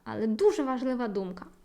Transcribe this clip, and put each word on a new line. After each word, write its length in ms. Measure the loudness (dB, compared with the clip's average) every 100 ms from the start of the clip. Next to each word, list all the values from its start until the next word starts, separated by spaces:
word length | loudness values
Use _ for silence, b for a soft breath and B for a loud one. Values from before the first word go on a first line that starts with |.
але 240 | -10 -4 0
дуже 360 | 4 4 4
важлива 440 | 0 0 -2 -2 -2
думка. 380 | -2 -4 -8 -14 -20